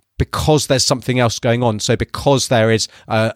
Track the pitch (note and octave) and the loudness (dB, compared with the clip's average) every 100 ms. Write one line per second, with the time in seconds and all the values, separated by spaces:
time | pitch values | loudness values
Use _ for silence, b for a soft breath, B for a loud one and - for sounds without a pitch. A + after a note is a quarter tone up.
0 | _ - - - - D3+ - C3+ - C3 | _ -6 -4 -2 2 2 2 0 0 -2
1 | - B2+ A#2+ - B2 A#2+ B2 G#2+ - A#2 | -2 0 0 0 -2 0 0 -2 -2 -2
2 | A#2 - D3 C3+ - A#2+ A2+ A2+ - B | -2 -4 0 0 2 2 2 0 -2 B
3 | B A2 A2 | B -2 -2